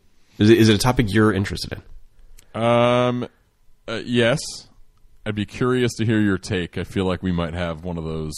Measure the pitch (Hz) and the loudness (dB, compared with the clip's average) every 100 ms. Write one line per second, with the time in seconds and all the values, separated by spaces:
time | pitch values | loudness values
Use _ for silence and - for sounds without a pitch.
0 | _ _ _ - 104 107 110 101 123 127 | _ _ _ 2 6 8 6 4 2 0
1 | 107 107 107 92 101 90 - - - - | 0 2 2 2 -4 -6 -10 -12 -16 -20
2 | - - - - - 104 117 120 120 123 | -20 -20 -20 -20 -14 -4 0 2 4 2
3 | 123 123 120 _ _ _ _ - - 110 | 0 -2 -8 _ _ _ _ -18 -10 -10
4 | - 120 117 147 - - - - - _ | -2 2 2 0 -4 -14 -18 -20 -20 _
5 | - - 110 107 101 - 127 127 120 - | -20 -12 -8 -6 -6 -2 0 0 0 0
6 | 113 110 104 92 - 95 85 92 85 98 | 0 2 2 0 -2 -4 -4 -8 -6 -4
7 | 92 87 92 87 82 85 85 78 90 85 | -2 -2 -2 -2 -4 -4 -6 -6 -8 -8
8 | 80 80 78 | -6 -6 -8